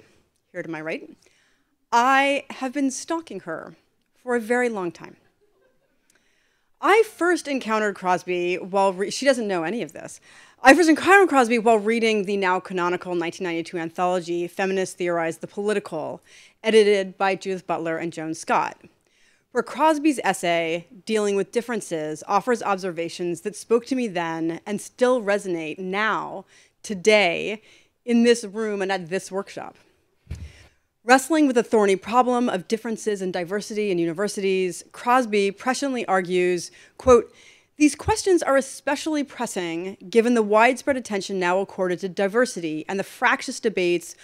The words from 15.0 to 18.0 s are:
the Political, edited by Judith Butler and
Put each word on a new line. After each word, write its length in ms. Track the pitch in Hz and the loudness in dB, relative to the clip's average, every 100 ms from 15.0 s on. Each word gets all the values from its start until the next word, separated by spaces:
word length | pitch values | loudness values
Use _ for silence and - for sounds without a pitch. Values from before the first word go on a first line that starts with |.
| 175 170 165 151 | -4 -2 -4 -6
the 100 | 165 | -12
Political, 720 | - 208 202 202 160 135 - _ - - _ | -6 -4 -4 -4 -8 -8 -12 _ -20 -20 _
edited 560 | 220 220 202 202 190 - | 2 4 6 4 0 -2
by 180 | 196 190 | -2 -2
Judith 300 | 196 185 - | -6 -8 -4
Butler 300 | 160 165 | -4 -4
and 160 | 160 | -4